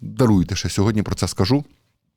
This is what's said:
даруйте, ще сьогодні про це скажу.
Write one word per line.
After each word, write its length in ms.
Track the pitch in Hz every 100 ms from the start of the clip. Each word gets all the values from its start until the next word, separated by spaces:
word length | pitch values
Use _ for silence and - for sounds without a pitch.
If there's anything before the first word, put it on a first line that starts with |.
даруйте, 540 | - 107 123 98 85 92
ще 140 | 95
сьогодні 340 | - 101 107
про 120 | 92 92
це 120 | 92
скажу. 380 | - 95 143 - _ _ _ _